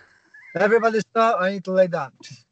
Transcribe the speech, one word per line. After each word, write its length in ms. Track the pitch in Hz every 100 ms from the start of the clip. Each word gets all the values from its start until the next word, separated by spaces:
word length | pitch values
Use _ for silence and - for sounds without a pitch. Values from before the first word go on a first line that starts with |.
| _ _ _ - -
Everybody 460 | 165 202 226 220 220
stop, 400 | - - 226 226
I 100 | 185
need 140 | 202
to 80 | 185
lay 160 | 185 185
down. 240 | 170 135 - - 131 _